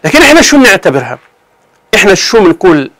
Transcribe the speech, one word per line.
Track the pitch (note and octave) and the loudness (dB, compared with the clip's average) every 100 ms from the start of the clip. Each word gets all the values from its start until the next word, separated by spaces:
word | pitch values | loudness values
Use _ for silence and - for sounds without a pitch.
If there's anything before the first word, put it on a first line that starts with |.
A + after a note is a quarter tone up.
| D#3 | -4
لكن | D4+ | 0
إحنا | D4 D#4 | 2 2
شو | B3 C#4+ | 2 2
بنعتبرها؟ | B3 F#3+ E3+ C3+ A#2+ B2 _ _ _ _ _ _ _ A3 | 2 0 -2 -4 -6 -12 _ _ _ _ _ _ _ -2
إحنا | G3+ F#3 | 0 0
شو | - A3+ | 0 0
بنقول | F3+ E3+ F#3 D#3 C3+ _ | 2 0 -2 -2 -4 _